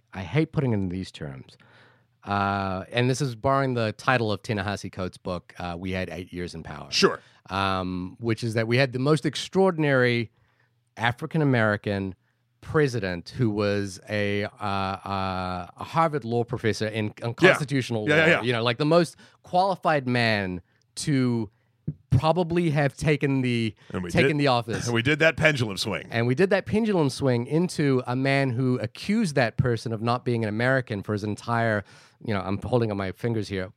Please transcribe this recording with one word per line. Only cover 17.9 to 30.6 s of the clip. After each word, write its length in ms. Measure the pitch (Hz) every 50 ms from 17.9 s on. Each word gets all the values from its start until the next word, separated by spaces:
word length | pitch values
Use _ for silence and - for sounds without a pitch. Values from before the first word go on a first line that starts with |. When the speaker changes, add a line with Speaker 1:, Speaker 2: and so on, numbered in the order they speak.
| 120 110 107 127
Speaker 2:
Yeah, 60 | 151
Speaker 1:
law. 60 | 160
Speaker 2:
yeah, 40 | 160 165
yeah. 140 | 165 123
Speaker 1:
You 100 | - 123 123
know, 80 | 113
like, 160 | 117 123 117 110
the 80 | 151
most 300 | 151 160 175 170 - - - - - _ _
qualified 680 | - - - 180 185 202 180 - - 175 156 143 127 123
man 540 | 123 123 117 113 110 101 98 92 90 90 - _ _ _ _ _ _
to 560 | - - 160 143 131 127 123 120 117 110 101 - _ _ _ _ _ _ - - - _ _
probably 600 | - - 156 160 165 180 180 160 170 175 175 165
have 260 | 139 156 143 139 -
taken 460 | - - 160 151 - - 139 135 135
the, 320 | 127 123 120 117 113 107 - _ - -
Speaker 2:
And 100 | - 95
we 60 | 90 90
Speaker 1:
taken 280 | 170 180 170 156 156 147
Speaker 2:
did, 0 |
Speaker 1:
the 80 | 143
office. 420 | 139 123 120 113 117 107 95 - 117
Speaker 2:
<laughs> 20 |
we 120 | 120 113
did 160 | 117 143 151 147
that 180 | 156 165 156
pendulum 400 | - 156 156 147 135 123 107 95
swing. 300 | 87 - 110 92 76 - -
Speaker 1:
And 160 | - 113 117
we 80 | 120 131
did 140 | 135 190 190
that 160 | 196 190 -
pendulum 460 | - - 214 233 214 202 175 151 135
swing 360 | - - 139 131 123 117 120
into 560 | - 147 160 180 165 - - 156 139 131 123 -
a 100 | 123 123
man 320 | 131 135 139 139 139 139 135
who 300 | 120 123 131 127 127 120
accused 560 | 107 - - - - - 202 226 226 165 139
that 240 | 139 123 110 - -
person 340 | - 127 117 110 - 110
of 80 | 113 104
not 240 | 110 117 120 120 -
being 180 | 127 120 113
an 60 | 113 104
American 540 | 104 110